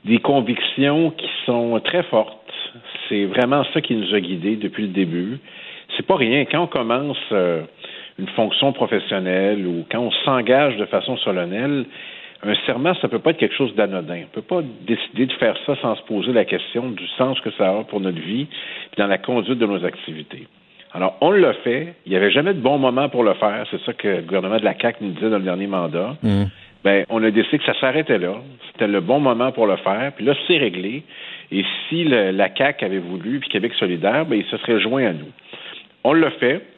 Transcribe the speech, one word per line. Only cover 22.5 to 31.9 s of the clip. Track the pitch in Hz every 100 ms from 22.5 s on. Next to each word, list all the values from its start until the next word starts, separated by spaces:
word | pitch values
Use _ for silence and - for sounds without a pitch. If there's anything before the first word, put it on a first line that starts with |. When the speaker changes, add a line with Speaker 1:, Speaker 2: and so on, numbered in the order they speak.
Speaker 1:
de | 185
bon | 123 143
moment | 131 127 139
pour | 127
le | 110
faire. | 95 107 107 110
C'est | -
ça | -
que | 113 104
le | 92
gouvernement | 82 95 95 113
de |
la | 104
caq | - 120 113
nous | 104
disait | 82 110
dans | 107
le |
dernier | 95 90 98
mandat. | 95 85 82 104 151
Speaker 2:
Mmh. | 110 101 98 - - _
Speaker 1:
Ben, | 98 101 -
on | 113
a | 110
décidé | 107 110 147
que |
ça | - -
s'arrêtait | 135 147 156 110
là. | 87 104 135 127 -
C'était | - 107
le | 101
bon | 87 139
moment | 139 117 127
pour | 117
le | 107 92
faire. | 101 101 139
Puis | -
là, | 113 143 -
c'est | 165
réglé. | 120 90 95 135 - - - - -
Et | 95 95 -
si | -